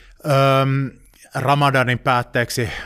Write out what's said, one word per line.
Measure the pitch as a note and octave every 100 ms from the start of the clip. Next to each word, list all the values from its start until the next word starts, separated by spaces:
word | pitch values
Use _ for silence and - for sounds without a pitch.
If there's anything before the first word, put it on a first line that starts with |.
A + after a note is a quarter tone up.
| - - D3+
Öm, | C3+ C3+ C3+ C3+ C3+ C3 - - _ - C3
Ramadanin | B2+ C#3+ C#3+ C3 B2 A#2+
päätteeksi | C#3 B2 A#2+ B2 A#2 - G#2 -